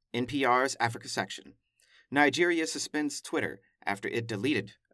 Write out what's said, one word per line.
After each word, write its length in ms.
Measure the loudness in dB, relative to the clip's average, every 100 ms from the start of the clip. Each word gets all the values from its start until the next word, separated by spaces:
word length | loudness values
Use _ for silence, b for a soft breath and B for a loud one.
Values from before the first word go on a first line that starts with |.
| _
N 140 | -6 -2
P 180 | 2 4
R's 320 | 4 2 0
Africa 280 | -2 -2 -6
section. 480 | -4 -4 -6 -16 -20 _ _ b b b
Nigeria 560 | 4 4 4 2 2 0
suspends 520 | -4 -4 -2 -4 -4
Twitter 420 | -4 -2 -2 -6 _ _
after 240 | -6 -4 -2
it 180 | -4 -2
deleted 460 | -2 0 0 -2 -12 _